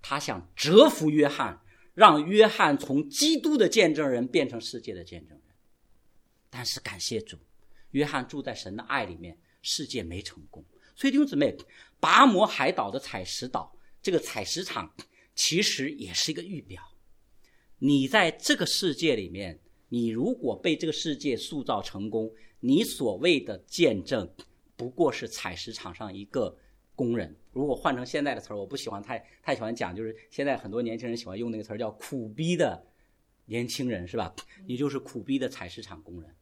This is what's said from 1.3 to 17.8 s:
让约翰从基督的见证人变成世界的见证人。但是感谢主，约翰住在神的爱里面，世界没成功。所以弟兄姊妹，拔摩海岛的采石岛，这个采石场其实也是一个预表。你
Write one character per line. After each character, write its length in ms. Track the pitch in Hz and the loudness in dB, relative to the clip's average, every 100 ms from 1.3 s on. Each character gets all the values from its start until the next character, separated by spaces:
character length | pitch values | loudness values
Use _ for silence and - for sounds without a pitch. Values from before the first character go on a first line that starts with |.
| - 113 87 - _ - | 2 -4 -4 -20 _ -16
让 340 | - 208 151 151 | 8 8 10 4
约 200 | 208 214 | 6 6
翰 300 | - 170 139 | 6 2 2
从 300 | - 139 147 | 2 0 0
基 300 | - 302 330 | 0 2 2
督 180 | 330 294 | 2 4
的 120 | 185 | 4
见 240 | 226 175 | 6 4
证 140 | 147 143 | 4 0
人 200 | 120 123 | 0 0
变 200 | 170 131 | 0 0
成 100 | 117 | -6
世 220 | - 123 | -10 -12
界 120 | - | -12
的 100 | 92 | -14
见 160 | 85 87 76 | -14 -18 -20
证 100 | 73 | -20
人。 40 | _ _ _ _ _ _ _ _ _ _ _ | _ _ _ _ _ _ _ _ _ _ _
但 160 | 127 | -10
是 140 | 117 - | -8 -6
感 200 | - 95 | -10 -8
谢 200 | - 113 | -4 -4
主， 160 | - - _ - - - - | -6 -18 _ -20 -20 -20 -6
约 140 | 135 | -2
翰 220 | 147 139 123 | 0 -2 -6
住 140 | 147 | -10
在 120 | 135 | -8
神 220 | 110 95 | -10 -10
的 80 | 107 | -10
爱 220 | - 135 | -4 -4
里 100 | 101 | -4
面， 220 | 82 85 85 _ _ | -10 -16 -18 _ _
世 240 | - - | -6 -6
界 180 | 139 127 | -4 -6
没 180 | 85 87 | -6 -10
成 220 | - - - | -10 -18 -20
功。 140 | - - _ _ | -20 -20 _ _
所 120 | - 269 | -2 2
以 40 | |
弟 60 | 277 | 2
兄 80 | |
姊 100 | 285 | 2
妹， 200 | 143 143 - - - - _ | 2 0 0 -16 -20 -20 _
拔 260 | 156 202 | 6 8
摩 200 | 269 185 | 8 8
海 260 | 180 - 135 | 2 2 0
岛 200 | 135 101 | 0 -4
的 80 | 131 | -6
采 240 | - 98 | -8 -10
石 240 | 92 - 127 | -8 -8 -6
岛， 280 | 131 82 - - - | -6 -8 -18 -20 -6
这 100 | - | 0
个 80 | 170 | 0
采 240 | - 110 | 0 -8
石 200 | 95 170 | -6 -6
场 300 | 185 - 160 - - _ _ | -6 -8 -8 -16 -20 _ _
其 260 | - - 165 | -2 0 2
实 280 | 214 - 139 | 0 -2 -6
也 220 | 156 95 | -8 -6
是 180 | 87 - | -4 -4
一 20 | |
个 80 | 156 | -4
预 200 | 175 165 | -8 -12
表。 200 | 98 92 - - _ - _ - _ _ _ | -12 -18 -18 -20 _ -20 _ -20 _ _ _
你 280 | - | -2